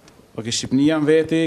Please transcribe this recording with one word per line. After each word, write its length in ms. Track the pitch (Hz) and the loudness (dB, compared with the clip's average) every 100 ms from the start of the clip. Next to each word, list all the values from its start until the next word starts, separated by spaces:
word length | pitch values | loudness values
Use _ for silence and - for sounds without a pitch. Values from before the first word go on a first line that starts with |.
| - _ _ | -20 _ _
po 80 | - | -12
ke 80 | 110 | -8
Shqipnia 480 | - 101 131 147 160 | -8 -2 0 2 0
në 80 | 147 | 2
veti, 380 | 160 156 160 | 2 2 -2